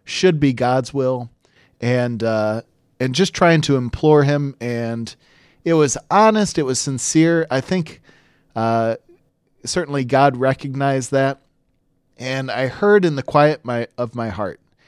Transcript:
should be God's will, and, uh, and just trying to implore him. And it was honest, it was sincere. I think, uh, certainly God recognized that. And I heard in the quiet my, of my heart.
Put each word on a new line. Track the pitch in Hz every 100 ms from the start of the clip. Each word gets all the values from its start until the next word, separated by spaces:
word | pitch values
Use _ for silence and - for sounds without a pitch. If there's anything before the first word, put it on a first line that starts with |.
should | - - 185 156
be | 143
God's | 123 123 131 123
will, | 139 131 127 120 _ _ _ _ -
and, | 120 123 123 113
uh, | 113 110 107 110 - _ _ -
and | 131 131
just | 190
trying | - 175 165
to | 147 135
implore | 123 - 151 151
him. | 143 147 139 -
And | 120 117 117 117 113 - _ _ _ _
it | 175
was | 165 147 - -
honest, | 190 220 214 202 -
it |
was | 131 127
sincere. | 143 131 - 160 165 170 160
I | 135
think, | - 185 160 - _ _ _ _ _
uh, | 113 113 113 113 110 _ _ _ _ _ _
certainly | - 180 143 143
God | 120 135 - 123
recognized | 131 131 143 135 139 135 120
that. | 135 135 135 _ _ _ _ _ _ _ -
And | 127 135 131
I | 113 131
heard | - 208 208
in | 175 139
the |
quiet | - 147 147 147
my, | 120 120 117 -
of | 120
my | 120 113
heart. | 98 98 - _ _